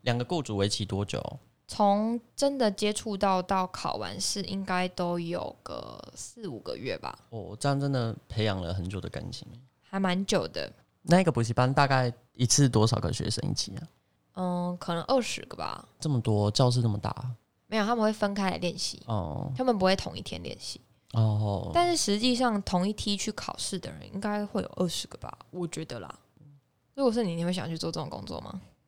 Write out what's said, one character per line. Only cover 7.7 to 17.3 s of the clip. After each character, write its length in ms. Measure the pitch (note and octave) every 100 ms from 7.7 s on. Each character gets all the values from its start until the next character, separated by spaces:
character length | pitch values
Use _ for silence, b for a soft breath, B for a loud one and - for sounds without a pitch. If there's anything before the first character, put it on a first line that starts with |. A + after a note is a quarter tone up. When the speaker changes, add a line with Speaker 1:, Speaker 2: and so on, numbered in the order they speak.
| C#3
Speaker 1:
真 100 | C#3
的 240 | C3+ A2+ - _
培 160 | -
养 180 | G#2+ F#2+
了 100 | E2+
很 160 | F#2 F2
久 120 | F#2
的 80 | -
感 220 | - -
情。 140 | - - - - _
Speaker 2:
还 160 | _ G3
蛮 260 | F#3+ F3+
久 220 | G3 - E2+
的。 260 | - C2 - _ _
Speaker 1:
那 180 | - F3
一 40 |
个 80 | F3+
补 100 | A#2+
习 100 | A2+
班 200 | A#2+ B2+
大 140 | C#3 C#3
概 260 | C3+ B2 - _
一 120 | - B2
次 220 | - C#3
多 180 | A2+ G#2+
少 100 | -
个 140 | E2
学 160 | - -
生 220 | - -
一 40 |
起 180 | - - G2
啊？ 60 | E3 _ _ _ _
Speaker 2:
嗯， 420 | - F#3 F3 F3 F3+
可 160 | -
能 80 | E3+
二 160 | - C4+
十 240 | A3+ - -
个 100 | -
吧。 280 | D#2+ - - _
Speaker 1:
这 100 | D#3
么 120 | C3
多， 280 | A#2 G#2 G#2
教 180 | G#2+ B2+
室 100 | B2
这 80 | A#2
么 80 | G#2
大？ 140 | - - B2+